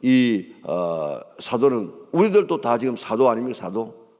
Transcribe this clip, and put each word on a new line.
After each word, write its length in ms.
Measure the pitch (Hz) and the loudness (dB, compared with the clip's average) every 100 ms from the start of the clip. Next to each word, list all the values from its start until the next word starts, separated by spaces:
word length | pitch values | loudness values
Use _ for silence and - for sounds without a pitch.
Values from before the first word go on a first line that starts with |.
이, 520 | 127 127 123 107 87 - | 4 4 4 0 -4 -16
어, 560 | - 85 85 82 76 67 - - | -6 -4 -2 -4 -6 -8 -12 -16
사도는 540 | - 120 135 123 92 - - | -6 2 2 2 -4 -12 -4
우리들도 480 | 165 214 196 190 165 | 2 4 4 0 -4
다 160 | 120 117 | 0 0
지금 200 | 127 117 | -2 -6
사도 320 | - 113 131 | -6 2 2
아닙니까? 280 | 113 123 120 | 2 -4 -8
사도. 520 | 87 101 113 - - _ | -8 -6 -8 -12 -20 _